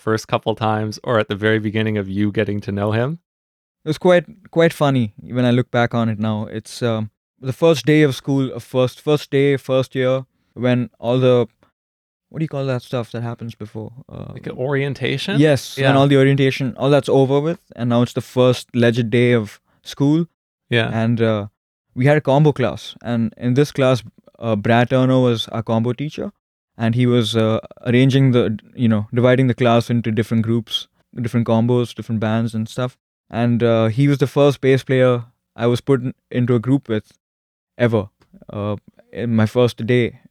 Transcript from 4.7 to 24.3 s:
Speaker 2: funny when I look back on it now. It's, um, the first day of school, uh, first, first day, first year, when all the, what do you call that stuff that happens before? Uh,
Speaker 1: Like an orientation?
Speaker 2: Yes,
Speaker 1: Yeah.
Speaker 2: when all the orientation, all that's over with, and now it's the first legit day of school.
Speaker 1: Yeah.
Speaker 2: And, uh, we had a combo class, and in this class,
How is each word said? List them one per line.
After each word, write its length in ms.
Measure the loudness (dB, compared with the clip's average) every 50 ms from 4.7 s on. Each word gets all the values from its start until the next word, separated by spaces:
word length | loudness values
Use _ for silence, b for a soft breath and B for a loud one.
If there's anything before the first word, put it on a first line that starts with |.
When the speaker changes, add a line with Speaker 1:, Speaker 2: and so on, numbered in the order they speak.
Speaker 2:
funny 400 | 2 0 0 0 2 0 0 -2 -6 -12
when 260 | -16 -8 -4 0 0
I 60 | 2
look 200 | 2 2 0 0
back 240 | -2 -2 -2 0 0
on 140 | -2 -2 -2
it 100 | -2 -2
now. 280 | -4 -4 -4 -4 -6
It's, 360 | -8 -10 -12 -12 -14 -8 -6
um, 280 | -4 -4 -2 -4 -6 -8 -12 _ _ _ _ _
the 140 | -8 -8
first 320 | -2 2 2 2 2 2 2
day 160 | 2 4 4
of 120 | 4 4 2
school, 340 | -2 -4 -2 -2 -2 -2 -4 -6
uh, 40 | -10
first, 380 | -12 -6 -2 0 0 -2 -2 -6
first 300 | -2 -2 -2 -2 -2 -2
day, 280 | 0 2 2 2 0 0
first 360 | -2 -2 -2 -2 -2 -2 -4
year, 300 | -4 -2 -2 -2 -2 -6 -10 _ _ _ _ _
when 340 | -4 0 0 0 0 -2 -4 -8 _
all 200 | -4 -2 0 2
the, 260 | 4 4 4 2 0 -2 _ _ _ _ _ _ _ _ _ _ _ _ _ _ _ _
what 80 | -8 -8
do 60 | -6
you 40 | -6
call 160 | -6 -6 -4
that 180 | -4 -4 -6
stuff 300 | -6 -6 -8 -8 -8 -8
that 100 | -10 -10
happens 320 | -8 -8 -10 -10 -12 -14 -14
before? 380 | -14 -16 -14 -12 -14 -14 -14 -16 -20 -20 -18
Uh, 240 | -16 -16 -14 -14
Speaker 1:
Like 140 | -16 -14 -14
an 100 | -12 -10
orientation? 800 | -8 -6 -4 -2 -2 -2 -4 -4 -4 -4 -4 -4 -4 -4 -2 2 2
Speaker 2:
Yes, 380 | 4 4 2 0 -2 -6 -4
Speaker 1:
Yeah. 120 | 0 2 4
Speaker 2:
when 80 | 4 4
all 100 | 4 4
the 80 | 4
orientation, 580 | 4 4 4 4 2 2 0 0 -2 -4 -6 -6 -2
all 100 | 0 2
that's 220 | 2 2 2 2
over 280 | 2 2 4 2 2 0
with, 200 | 0 -2 -6 -8 _ _ -10
and 140 | -6 -4 0
now 100 | 0 2
it's 140 | 0 0 -2
the 80 | -6
first 520 | -8 -4 0 2 2 2 2 0 -4 -6 -2
legit 360 | 2 2 2 2 0 -2 0
day 220 | 2 2 2 4
of 280 | 2 0 0 -4 -10 -18 _ _ _ _
school. 440 | _ -14 -6 -2 0 2 2 0 0 -4 _ _ _ _ _ _ _ -4
Speaker 1:
Yeah. 180 | -2 -2 0 -2 -2 -2
Speaker 2:
And, 180 | 0 0 0 0
uh, 280 | 0 0 0 -2 -4 -8 -14 _ _ _ _ _ _ _ -6
we 120 | 0 2
had 100 | 2 2
a 60 | 2
combo 300 | 2 2 2 4 4 2
class, 420 | 2 0 -2 -4 -4 -6 -12 -18 -18 -14
and 320 | -8 -6 -4 -2 -4 -4 -6
in 160 | -6 -4 -2 0
this 160 | 0 0 0
class, 320 | 0 0 0 2 0 0 -4 -8 -20 _ _ _